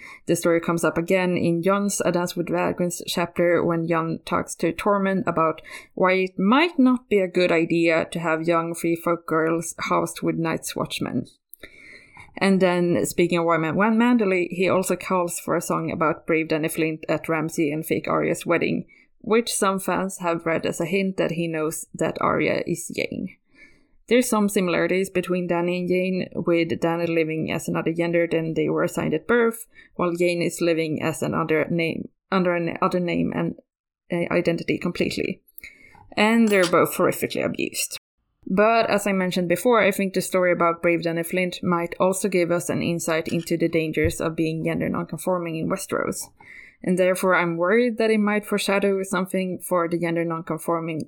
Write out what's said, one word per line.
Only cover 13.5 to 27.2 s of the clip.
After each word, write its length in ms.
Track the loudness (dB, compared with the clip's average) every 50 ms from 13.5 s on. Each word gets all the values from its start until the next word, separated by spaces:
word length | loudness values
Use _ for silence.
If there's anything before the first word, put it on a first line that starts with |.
| 2 2 0 0 0
Manderley, 720 | 2 2 2 4 4 4 4 4 4 4 2 2 0 0 -2
he 200 | -2 0 2 2
also 260 | 2 2 2 0 -2
calls 440 | -4 -2 -2 0 0 0 -2 -4 -6
for 180 | -4 -2 -2 -2
a 40 |
song 300 | 0 -2 -2 -2 -2 -4
about 340 | -2 0 0 0 0 -2 -2
Brave 220 | 0 0 0 0 0
Danny 200 | 0 0 -2 -2
Flint 340 | -2 -2 -2 -2 -2 -4 -4 -4
at 180 | -4 -2 -2 -2
Ramsay 440 | -2 -2 -2 -2 -2 -2 -2 0
and 140 | -2 -2 -4
fake 220 | -2 -2 -2 -2 0
Arya's 380 | 0 0 0 0 -2 -2 0
wedding, 400 | 0 0 2 2 0 -2 -2 -6 -8 _ _ _ _ _ _
which 340 | -4 0 2 2 2 0 -2
some 260 | 0 0 0 0 0
fans 400 | -2 -2 -2 -2 -2 -4 -6 -4
have 260 | -2 -2 -2 0 0
read 200 | -2 -2 -2 -2
as 140 | -2 -4 -4
a 60 | -4
hint 320 | -2 0 0 0 0 0 0
that 140 | -2 -2
he 160 | 0 -2 -4 -4
knows 380 | -2 -2 -2 -4 -4 -6 -10 -10 -6
that 240 | -2 -2 -2 -2 0
Arya 420 | 0 0 2 2 2 2 0 0 -2
is 240 | -2 -4 -4 -6 -8 -6
Jane. 400 | -6 -6 -4 -6 -8 -8 -10 -12 _ _ _ _ _ -20 -20 -20 _ _ _ _ _ _ 2
There's 180 | 2 2 4 4
some 220 | 2 2 2 2
similarities 640 | 2 2 2 2 2 2 2 2 2 0 0 0
between 360 | -2 -2 -2 0 -2 -2 0 0
Dany 340 | 0 0 0 0 0 -2
and 60 | 0 0
Jane, 420 | 0 0 0 0 -2 -2 -4 -6 -6
with 360 | -6 -2 0 2 2 2 0
Dany 380 | 0 0 0 0 0 0 0 0
living 440 | 0 0